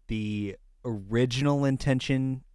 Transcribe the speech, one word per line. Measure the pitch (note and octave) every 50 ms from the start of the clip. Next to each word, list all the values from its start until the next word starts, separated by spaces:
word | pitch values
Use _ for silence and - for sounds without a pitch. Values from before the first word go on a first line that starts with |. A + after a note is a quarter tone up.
| _ -
the | A#2 A2 G#2+ G#2+ G#2+ G#2 G#2 G2 F#2 - _ - _ _ -
original | B2 A2+ G#2 F#2+ G2 C3+ - B2+ B2+ A#2+ B2+ C#3+ D3 C#3+ C#3+ C#3
intention | C#3 C3+ C3 - D3 C3 C3 - - C3+ C3 C3 C3 C3 C3 - -